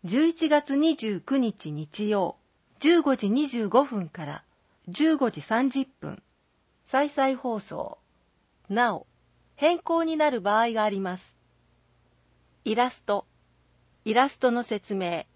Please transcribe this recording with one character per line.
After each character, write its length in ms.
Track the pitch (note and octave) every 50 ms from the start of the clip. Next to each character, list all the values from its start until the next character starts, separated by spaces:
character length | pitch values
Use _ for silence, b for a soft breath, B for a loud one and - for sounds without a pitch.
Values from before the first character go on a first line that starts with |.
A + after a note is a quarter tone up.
| -
十 260 | E3+ F3+ B3+ D#4 E4
一 200 | E4 - E4 D#4
月 280 | D4+ D4 D4 - C4+
二 200 | C#4+ D4+ E4 D#4
十 240 | - A3+ A3 G3+ F3
九 160 | - - C4+
日 340 | C4 B3+ A3+ G3+ _ - D#3
日 380 | D3 D3 D#3 D3 - - G#3 G#3
曜、 280 | G#3 G3+ F#3 - - _ _ _ _ _ _ _ _ _
十 220 | - D4+ F4 E4+ C#4+
五 140 | C#4+ C4+
時 120 | - - G3
二 200 | G#3+ C4+ D4+ C#4
十 200 | A#3+ A#3+ A3 G3+
五 160 | - A#3+ C#4+
分 240 | C#4 A#3+ G#3 F3+ D3+
か 160 | _ - D#3+
ら 200 | C#3+ C#3+ - _ _ _ _ _ _ _ _ _ -
十 300 | F3 - D4 D#4+ D#4+ D4
五 120 | C#4 A3+
時 120 | - D#3 D3
三 260 | - A3 A3+ C4 C4+
十 160 | B3 C4+ C4
分、 380 | - _ _ - D3 - - _ _ _ _ _ _ _ _ _ _ _ _ _
再 240 | _ - C4+ D4 D4 -
々 220 | - C4+ C4+ C4+
放 240 | B3+ - B3 A3+ G#3+
送。 380 | G3+ - - - - - - _ _ _ _ _ _ _ _ _ _ _ _ _ _ _
な 240 | G3 A3+ B3 A#3 F#3+
お、 120 | D#3 - _ _ _ _ _ _ _ _ _ _
変 240 | - C#4 D#4+ F4 E4+
更 260 | - - E4 E4 E4
に 120 | D#4+ D#4+
な 140 | D#4 D4+ D4+
る 100 | C4 A#3
場 180 | F3 G3+ G#3 G#3+
合 120 | A#3 A#3+
が 140 | A3+ A3 G#3+
あ 40 | G#3+
り 120 | G3+ G3
ま 180 | F#3+ F#3 F3+ F3+
す。 180 | - - _ _ _ _ _ _ _ _ _ _ _ _ _ _ _ _ _ _ _ _ _ _ _ _ _ _ _
イ 100 | A3+ G#3+
ラ 160 | A3+ A#3+ B3+
ス 120 | - - _
ト。 240 | - G3+ G3+ - _ _ _ _ _ _ _ _ _ _ _ _ _ _ _ _
イ 80 | G#3+ A3
ラ 160 | A#3+ C4 C#4+
ス 80 | - _
ト 140 | - B3 A#3
の 100 | A#3+ A#3+
説 320 | - A#3 G#3 _ - G#3
明。 320 | G3 F#3 F3 E3+ D#3+ - _ _